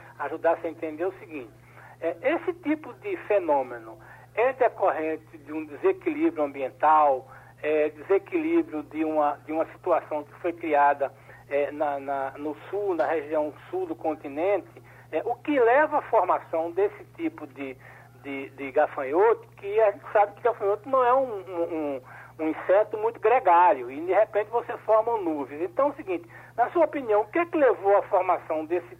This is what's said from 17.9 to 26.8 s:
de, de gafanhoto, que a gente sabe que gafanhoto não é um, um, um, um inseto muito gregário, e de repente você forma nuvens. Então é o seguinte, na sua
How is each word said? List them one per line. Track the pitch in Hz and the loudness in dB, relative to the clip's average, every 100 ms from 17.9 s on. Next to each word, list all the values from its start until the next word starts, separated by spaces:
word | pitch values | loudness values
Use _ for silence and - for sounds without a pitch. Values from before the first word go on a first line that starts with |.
| - - - | -20 -20 -18
de, | 143 139 131 | -12 -10 -10
de | 123 139 | -12 -4
gafanhoto, | 143 147 - 131 160 220 226 - - | 0 0 -2 -2 2 4 2 -4 -14
que | 202 214 | -4 2
a | 214 | 2
gente | 202 - | 2 0
sabe | 214 208 - | 2 2 0
que | |
gafanhoto | 233 - 202 214 277 | -2 0 -2 -2 0
não | 262 | 2
é | 247 | 4
um, | 262 262 202 | 2 2 -4
um, | 185 175 | -8 -4
um, | 170 165 147 135 - - - - | -4 -4 -4 -6 -10 -20 -16 -6
um | 160 | -4
inseto | 151 - 190 214 214 | -2 2 2 2 -2
muito | 220 - | -4 0
gregário, | 220 247 214 170 175 143 120 | 2 4 6 6 6 4 -2
e | 139 175 | -6 -2
de | |
repente | 185 214 - 214 | 0 2 0 -2
você | 240 - 427 | -4 -4 -6
forma | - 220 220 226 | 0 2 2 -2
nuvens. | 170 151 135 147 | -2 -4 -6 -8
Então | 185 - 285 | -6 0 -2
é | |
o | - | -2
seguinte, | - 165 - - - - | -8 -8 -8 -20 -8 -2
na | 233 | 0
sua | 349 | 2